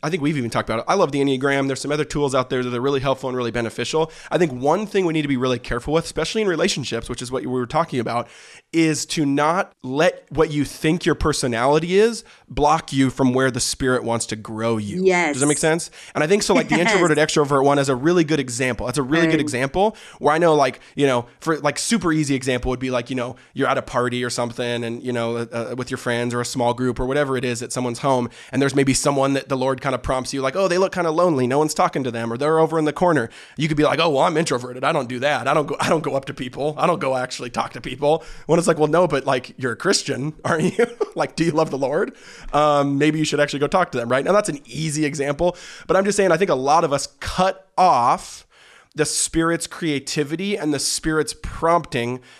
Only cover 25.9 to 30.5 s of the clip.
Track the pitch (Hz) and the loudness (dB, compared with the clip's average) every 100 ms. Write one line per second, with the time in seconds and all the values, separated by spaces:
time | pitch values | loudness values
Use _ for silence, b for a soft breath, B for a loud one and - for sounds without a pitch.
25.9 | 127 123 120 120 120 120 131 120 120 127 | -6 -4 -2 -2 -4 -4 -2 -2 0 -2
26.9 | 120 127 143 139 127 127 117 113 131 123 | -2 -2 -2 0 -2 -2 -4 -6 -4 -4
27.9 | 117 143 127 120 B B 131 139 139 135 | -2 0 0 -2 B B -2 0 2 2
28.9 | 123 147 139 135 135 - 131 131 131 143 | 2 2 2 2 0 -2 -2 0 -2 -4
29.9 | 123 - 127 120 139 135 | -4 -2 -2 -4 -4 -2